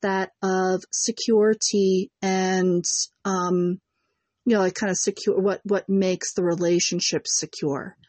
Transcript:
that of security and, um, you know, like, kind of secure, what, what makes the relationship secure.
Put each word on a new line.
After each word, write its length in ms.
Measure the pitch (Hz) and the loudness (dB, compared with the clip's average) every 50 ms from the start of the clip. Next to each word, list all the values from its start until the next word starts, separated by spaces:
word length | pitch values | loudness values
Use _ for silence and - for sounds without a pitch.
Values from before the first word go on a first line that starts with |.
| - | -4
that 300 | 196 190 190 190 - - _ - | -2 -2 -2 -4 -6 -6 _ -4
of 420 | 190 185 185 185 185 185 185 - - - | -2 0 0 0 0 0 -2 -4 -6 -6
security 1160 | - - 233 226 - - - 220 208 208 220 220 220 - - - 202 196 190 190 185 196 - _ _ | -4 -4 -4 -4 -4 -2 2 4 4 4 4 2 0 -2 0 0 2 2 2 2 0 0 -4 _ _
and, 640 | - 190 190 190 185 185 190 185 185 185 175 175 165 - - - - - _ _ _ | -4 -2 0 0 0 0 0 2 2 2 2 0 0 -2 -4 -4 -6 -8 _ _ _
um, 560 | 196 190 185 180 180 180 180 175 175 185 - - _ _ _ _ _ _ _ _ _ _ _ _ | -4 -2 -2 0 0 0 0 0 0 -2 -4 -8 _ _ _ _ _ _ _ _ _ _ _ _
you 120 | 247 226 | 2 2
know, 40 | 208 | 4
like, 140 | 190 185 180 | 2 2 0
kind 160 | - 220 196 | -2 -2 -2
of 80 | 180 - | -2 -2
secure, 420 | - 202 196 - - 208 190 190 | -2 -4 -4 -2 -2 0 0 2
what, 220 | 190 202 180 - - | 0 0 -2 -2 -2
what 240 | 196 202 185 - - | -2 -2 -2 0 0
makes 460 | 196 196 190 185 180 180 - - - | 0 2 2 2 0 -2 -4 -6 -4
the 100 | 202 180 | -2 0
relationship 800 | 170 170 170 175 170 175 175 - - 180 175 - - 175 156 - | 0 0 0 2 2 2 2 2 0 -2 -2 -2 -2 -2 -4 -4
secure. 680 | - - - 160 - - - - 147 139 135 - - - _ _ | -4 -4 -4 -4 -6 -8 -6 -4 -4 -4 -4 -8 -10 -16 _ _